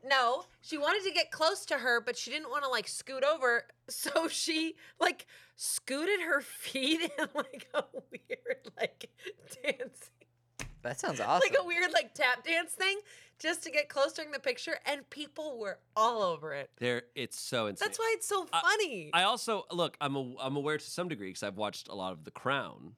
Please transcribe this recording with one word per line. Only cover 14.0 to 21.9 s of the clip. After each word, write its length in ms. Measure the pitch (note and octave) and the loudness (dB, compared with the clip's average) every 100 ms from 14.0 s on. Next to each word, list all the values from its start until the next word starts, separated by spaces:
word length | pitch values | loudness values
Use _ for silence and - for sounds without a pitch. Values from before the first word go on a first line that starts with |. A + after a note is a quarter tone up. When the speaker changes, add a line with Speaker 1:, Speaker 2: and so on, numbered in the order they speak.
| C#4 | 2
Speaker 1:
during 180 | - D4+ | 0 -8
the 80 | C#4 | -4
picture, 400 | C#4 B3 - D#4 - | -4 -4 -4 -4 -2
and 220 | C#4+ - | -4 -6
people 480 | C#4+ D4 - D#4 A#3+ | -12 -10 -8 -8 -6
were 200 | G3+ E3+ _ - | -8 -8 _ 4
all 260 | A3+ A3+ | 4 4
over 320 | F#3+ D#3+ D#3 | 0 0 -6
it. 160 | C#3 C3+ _ | -8 -8 _
Speaker 3:
There, 240 | B2 A#2+ A#2+ - | 0 0 -4 -8
it's 220 | A#2+ - | -8 -8
so 280 | - B2 G#2+ | -4 0 0
insane. 200 | F#2+ G#4 | 0 -4
Speaker 1:
That's 100 | G#4 | 0
why 140 | A4+ A4+ | 0 0
it's 100 | - | 0
so 200 | G4 E4+ | -2 0
Speaker 3:
I, 80 | - | 2
Speaker 1:
funny. 500 | E4 G#4 F#4+ G#3+ D3+ | 4 2 0 -4 0
Speaker 3:
I 120 | E3 | 2
also, 400 | F#3+ A#3 - G#3 - | 4 2 0 -2 -2
look, 240 | F3 D#3 - | 0 0 0
I'm 140 | C#3+ C#3 | -2 0
a, 180 | C3 B2+ | -4 -4
I'm 140 | C3+ C#3+ | -2 0
aware 220 | C#3+ D3+ | 0 -2
to 120 | - | -4
some 180 | - F3+ | -6 -4
degree 240 | C3 F#2+ | -4 -8
'cause 100 | F#2 | -4
I've 140 | G2+ G2 | -6 -2
watched 320 | G#2 G2 | -4 -4
a 60 | - | -10